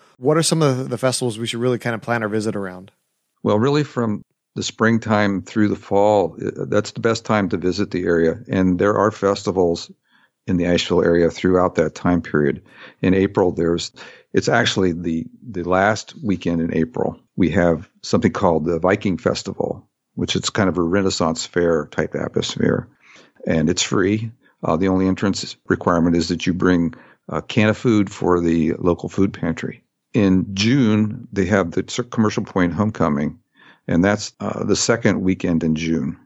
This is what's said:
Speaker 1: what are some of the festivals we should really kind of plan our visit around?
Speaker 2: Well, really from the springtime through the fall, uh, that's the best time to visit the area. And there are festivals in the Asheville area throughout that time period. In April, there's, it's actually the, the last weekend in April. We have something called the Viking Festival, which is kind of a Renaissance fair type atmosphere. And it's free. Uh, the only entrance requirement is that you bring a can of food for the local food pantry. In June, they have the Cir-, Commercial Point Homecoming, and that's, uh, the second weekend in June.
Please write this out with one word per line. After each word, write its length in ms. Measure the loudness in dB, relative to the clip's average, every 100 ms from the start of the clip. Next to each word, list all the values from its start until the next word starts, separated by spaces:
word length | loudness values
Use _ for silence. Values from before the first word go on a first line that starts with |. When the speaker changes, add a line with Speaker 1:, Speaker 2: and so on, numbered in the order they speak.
| _ -6
Speaker 1:
what 200 | 0 2
are 60 |
some 180 | 2 2
of 280 | 2 0 -4
the 80 | -2
festivals 420 | -2 -2 -4 -4
we 80 | -6
should 120 | -2
really 200 | -2 -2
kind 160 | -4 -6
of 60 |
plan 220 | -4 -2
our 60 | -2
visit 260 | -2 -2 -4
around? 360 | -6 -12 -18 _ _ _ _ _
Speaker 2:
Well, 160 | 0 2
really 260 | 2 2
from 380 | 0 -2 -4 -4 -10 _ _ -8
the 80 |
springtime 800 | -6 0 2 2 2 2 2 -2
through 280 | -4 0 0
the 60 | 0
fall, 600 | 0 2 4 4 2 -2
uh, 220 | -8 -6 -2
that's 260 | -2 -2
the 80 | -4
best 260 | -2 -2 0
time 240 | 0 0
to 80 | -2
visit 340 | -2 -2 -2
the 120 | -2
area. 360 | 0 2 2 0 -2
And 300 | 0 2 2
there 180 | 2 2
are 160 | 2
festivals 800 | 2 0 0 -2 0 0 0 -6 -20 _ _ _ _ -4
in 100 | -2
the 80 | 2
Asheville 380 | 0 2 2
area 260 | 4 4 2
throughout 460 | 2 2 2 2 0
that 180 | -2 0
time 260 | 0 0
period. 420 | 0 0 0 -2 -10 -20 -20 -4
In 120 | 0
April, 380 | 2 2 2 0
there's, 400 | 2 0 -2 -4 -14 -20 -20 _
it's 160 | -2 2
actually 420 | 2 2 0 0
the, 320 | 0 -4 -4 -6 -14 -14
the 160 | -8
last 520 | 0 2 2 0 -6 -8
weekend 380 | -4 -2 -2 -2
in 120 | 0
April. 460 | 0 -2 -2 -4 -6 _ -2
We 160 | 0
have 380 | 2 2 2 -4 _
something 300 | -2 0 2
called 340 | 2 2 2 0
the 140 | 0
Viking 400 | 0 0 0 -2
Festival, 680 | -2 -4 -6 -6 -6 -6 -14 _ _ -8
which 200 | -4 -2
is 140 | -2
kind 180 | 0 0
of 120 | 2
a 20 |
Renaissance 640 | 0 2 0 0 -2 -2 -4
fair 400 | 0 2 0 -2
type 240 | -4 -4 -4
atmosphere. 720 | -4 -4 -4 -2 0 0 -4 _ _ -20 -20 _ -2
And 240 | 0 0
it's 140 | 0
free. 480 | -2 0 2 0 -4 -12 _ -8
Uh, 120 | -2 0
the 140 | 2
only 180 | 2 2
entrance 480 | 0 -2 -2 -8 -8 -4
requirement 500 | 0 2 2 4 2
is 100 | 0
that 180 | -2 -2
you 80 |
bring 400 | 0 2 2 0 -4 -20 _ -8
a 120 | -8
can 280 | -4 0 2
of 80 | 2
food 340 | 2 2 0
for 300 | -2 0 2
the 320 | 2 2 2
local 340 | 0 0 0 -2
food 240 | 0 0
pantry. 520 | 0 -4 -4 -8 -12 _ _ _
In 400 | 0 4 2 0
June, 760 | 0 2 4 2 2 -2 -6 -8
they 140 | -2 2
have 260 | 2 2
the 140 | -2 -6
Cir-, 160 | -6
Commercial 400 | -6 0 0 0
Point 300 | -4 0 0
Homecoming, 680 | 2 -2 0 0 0 -4 -6 _ _ -20 -16 -2
and 160 | 0
that's, 300 | 2 0 -6 -10
uh, 240 | -8 -4
the 120 | -2 0
second 460 | 0 0 2 0
weekend 420 | 0 0 0 0
in 120 | 0 -2
June. 440 | 0 -2 -4 -8